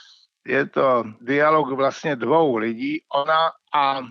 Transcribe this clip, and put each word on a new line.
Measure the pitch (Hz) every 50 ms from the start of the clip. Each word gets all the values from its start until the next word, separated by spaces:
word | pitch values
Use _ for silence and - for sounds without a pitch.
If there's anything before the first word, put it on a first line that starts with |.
| - - - _ _ _ _ _ _
Je | - 127 135 143
to | - - 147 143 135 127 117 113 110 110 -
dialog | 120 123 139 143 151 151 156 156 147 127 135
vlastně | 127 135 135 - - - 160 143
dvou | 120 117 117 151 165 165 147 120
lidí, | 110 110 117 113 113 131 143 151 156 - _ -
ona | 139 139 156 160 160 165 160 - _ _ _ -
a | 147 139 139 135 135 127 120